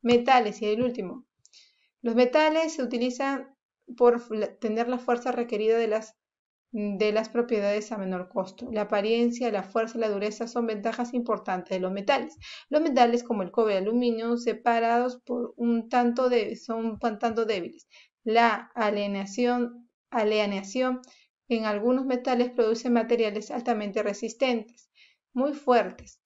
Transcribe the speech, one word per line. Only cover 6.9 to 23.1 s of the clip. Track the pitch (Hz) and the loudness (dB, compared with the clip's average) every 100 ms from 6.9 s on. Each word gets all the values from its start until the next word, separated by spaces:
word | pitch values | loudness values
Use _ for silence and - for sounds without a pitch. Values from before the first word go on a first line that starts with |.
| 196 214 | 0 2
las | 214 226 | 2 0
propiedades | 233 240 220 202 208 214 | -2 0 0 0 -2 -4
a | 214 | -6
menor | 190 180 185 | -4 -6 -6
costo. | - 185 - 247 | -6 -6 -8 -6
La | 214 | -4
apariencia, | 208 208 208 233 240 240 247 | -2 0 2 2 2 0 -2
la | 202 | -2
fuerza | 190 226 226 233 | -2 -2 -2 -2
y | |
la | 220 | -2
dureza | 202 208 214 233 | 0 -2 -4 -6
son | - 233 | -4 -2
ventajas | 214 214 226 240 | -2 -4 -4 -4
importantes | 254 240 208 - 185 175 | -4 -2 -4 -2 -6 -4
de | 190 | -4
los | 185 | -2
metales. | 196 196 277 - - - - - | -4 0 0 0 -14 -20 -20 -2
Los | 302 | 0
metales | 330 262 220 240 | 2 4 4 4
como | 240 214 | -2 -4
el | 180 | -2
cobre | 214 220 196 | 0 2 2
y | |
el | |
aluminio | 196 233 247 226 226 240 | 0 0 0 0 -2 -2
separados | 240 208 - 233 226 233 247 247 - | -2 -2 0 2 2 2 0 -4 -8
por | 247 240 - | -6 -6 -4
un | 233 233 226 | 0 0 0
tanto | 254 240 240 254 | 2 2 2 2
de, | 247 208 226 | 2 0 -6
son | - 226 226 | -6 -4 -4
un | 214 240 208 | -4 -4 -2
tanto | 240 220 220 | -2 -2 -2
débiles. | 208 170 - - - _ _ | -2 -4 -12 -20 -20 _ _
La | - 226 233 208 - - | 0 4 4 2 -6 -2
alienación, | 214 208 202 196 196 - 240 247 240 240 - _ _ | -2 0 -2 -4 -6 -2 0 0 -2 -6 -20 _ _
alienación | 254 214 214 208 196 196 254 254 254 - _ _ _ _ | -2 2 2 0 -2 -6 -2 -2 -2 -8 _ _ _ _
en | 233 220 | -2 -2
algunos | 208 226 254 269 | 0 2 2 0
metales | 247 254 240 240 | -2 0 0 0
produce | - 220 233 254 | 2 0 0 2
materiales | 233 226 | 0 2